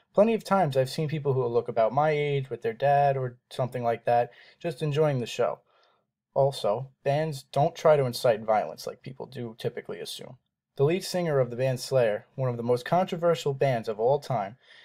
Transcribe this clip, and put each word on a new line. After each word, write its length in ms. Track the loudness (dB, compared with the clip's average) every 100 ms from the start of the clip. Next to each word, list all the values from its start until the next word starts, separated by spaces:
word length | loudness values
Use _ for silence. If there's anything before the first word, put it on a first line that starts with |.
| _
Plenty 220 | 2 4
of 100 | 2
times 320 | 0 2 2 2
I've 140 | 0
seen 180 | -2 -4
people 240 | -2 -2
who 140 | 0 0
look 220 | 0 0
about 260 | 2 2
my 160 | 2 2
age 400 | 2 0 -2 -4
with 100 | -6
their 140 | -6
dad 420 | 0 2 4 4 2
or 220 | -4 -8 -12
something 340 | -6 -4 -2
like 220 | -2 -2
that, 260 | 2 2 2 -6 -20 _
just 240 | -8 -4
enjoying 380 | -2 2 2 0
the 60 | -2
show. 340 | -2 -2 -2 _ _ _ _ _ _ _
Also, 560 | 0 0 0 -2 -2 -4 _
bands 420 | -2 0 -2 -6 -4
don't 220 | 0 0
try 220 | 4 6 6
to 80 |
incite 380 | 4 0 2 2
violence 440 | 2 0 0 -8 -12
like 140 | -12
people 240 | -14 -14
do 320 | -12 -10 -10 -8
typically 420 | -8 -8 -12 -12
assume. 360 | -12 -14 -16 -20 _ _ _ -2
The 80 |
lead 180 | 0 0
singer 380 | -4 -4 0 0
of 80 | 0
the 80 | -2
band 240 | -2 -2
Slayer, 460 | 0 2 2 0 -6
one 160 | -6 -4
of 80 | -2
the 40 |
most 220 | 0 0
controversial 680 | 2 0 0 0 0 0 -2
bands 340 | 0 0 0 -4
of 100 | 0
all 200 | 2 2
time, 400 | 0 -4 -4 -10 _ -20